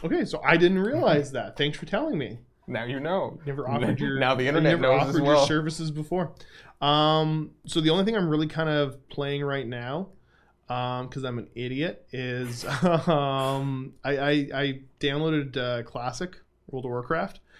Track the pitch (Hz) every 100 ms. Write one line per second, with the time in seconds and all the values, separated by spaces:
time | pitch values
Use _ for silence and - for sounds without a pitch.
0 | 165 339 226 - 139 170 175 190 208 311
1 | 240 147 131 127 98 - 147 - 156 208
2 | 311 180 107 120 - _ - 110 120 135
3 | 156 190 123 - 147 139 127 139 - -
4 | 143 135 131 131 127 156 156 165 131 131
5 | 135 156 139 147 143 156 156 160 160 151
6 | 151 185 160 - - - - - 143 151
7 | 151 156 156 156 151 _ - 170 156 180
8 | 196 220 170 156 156 160 156 147 139 123
9 | _ - 143 143 143 139 120 123 123 151
10 | 196 - _ _ _ _ - 123 123 123
11 | 127 135 131 117 - 117 123 131 175 -
12 | - 127 127 123 123 120 - 135 180 165
13 | 175 151 139 135 135 135 139 131 131 -
14 | 135 139 143 147 139 135 139 135 - -
15 | 143 143 160 156 135 127 123 120 117 123
16 | 123 - 180 - _ _ - 131 123 123
17 | 123 165 196 - _